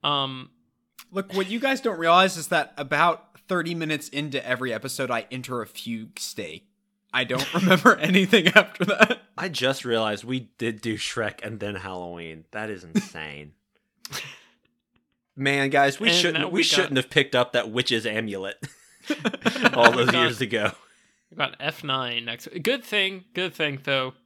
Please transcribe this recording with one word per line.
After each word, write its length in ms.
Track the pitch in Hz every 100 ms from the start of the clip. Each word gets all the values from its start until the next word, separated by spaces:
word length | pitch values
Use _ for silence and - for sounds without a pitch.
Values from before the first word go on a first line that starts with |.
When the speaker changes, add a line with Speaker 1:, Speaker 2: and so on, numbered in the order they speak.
Speaker 1:
Um, 460 | 143 143 135 131 127 _ _ _ _ - -
Speaker 2:
Look, 220 | 190 190
what 140 | 190 185
you 100 | 226
guys 220 | 269 269
don't 180 | 226 175
realize 360 | 165 175 190 180
is 100 | 151
that 260 | 165 143 -
about 600 | 139 147 170 170 - _ _
thirty 280 | 180 165 170
minutes 340 | 160 151 -
into 340 | 143 151 135 120
every 260 | 123 127
episode, 380 | 110 135 - 131
I 160 | 117 107
enter 320 | 127 123 127
a 60 | 107
fugue 520 | - - 113 110 -
state. 460 | - - 87 82 _ _ _ _ _
I 120 | 123
don't 280 | 127 127 139
<laughs> 20 | 170
remember 400 | 185 185 247 -
anything 520 | 156 185 190 226 170
after 360 | 214 - - 185
that. 360 | 208 - 240 _ -
Speaker 3:
I 140 | 185
just 340 | 143 127 135
realized 400 | 123 113 110 104
we 280 | 117 131 113 _
did 200 | 117 110
do 160 | 117 107
Shrek 480 | - - 107 -
and 160 | 107 110
then 140 | 104
Halloween. 680 | 98 95 92 87 87 85 80 82
That 180 | 107 107
is 140 | 98
insane. 720 | 85 82 - 82 76 71 73 _ _ _ _ _ -
<laughs> 1200 | - - - _ _ _ _ _ _ _ _ _ -
Man, 340 | 139 139 139
guys, 280 | 143 139 131
we 100 | 208
Speaker 1:
And 80 | 170
Speaker 3:
shouldn't, 220 | 175 160
Speaker 1:
now 40 | 185
Speaker 3:
we 100 | 175
Speaker 1:
we 20 |
got 60 | 170
Speaker 3:
shouldn't 300 | 147 147 131
have 120 | 127
picked 240 | - 135
up 200 | 127 123
that 180 | 123 110
witch's 340 | 113 127 117 110
amulet 520 | 107 113 98 95 - - - _ _ -
<laughs> 640 | 302 - - 233 254 247
all 180 | - 120
Speaker 1:
<laughs> 0 |
Speaker 3:
those 160 | - 120
Speaker 1:
We 40 |
got 100 | -
Speaker 3:
years 200 | 165 113
ago. 300 | 127 113 104 - - _ _ _ _
Speaker 1:
We 60 | 165
got 180 | 139 -
F 240 | 139 160
nine 420 | 147 131 123 120 117
next. 220 | 117 - 185
Good 220 | 151 262
thing, 400 | - 208 190 190 185
good 200 | - 180 -
thing 240 | 156 135
though. 300 | 139 135 131 -